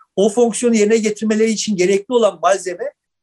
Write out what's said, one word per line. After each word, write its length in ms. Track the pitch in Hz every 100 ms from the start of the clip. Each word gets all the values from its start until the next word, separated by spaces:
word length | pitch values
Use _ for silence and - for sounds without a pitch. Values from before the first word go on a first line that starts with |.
| _ -
o 120 | 208
fonksiyonu 480 | 240 240 208 240 226
yerine 200 | 208 226
getirmeleri 540 | 214 208 214 214 226
için 260 | 214 - 185
gerekli 360 | 180 196 196
olan 260 | 247 208 170
malzeme 500 | 170 190 185 175 277 - _ _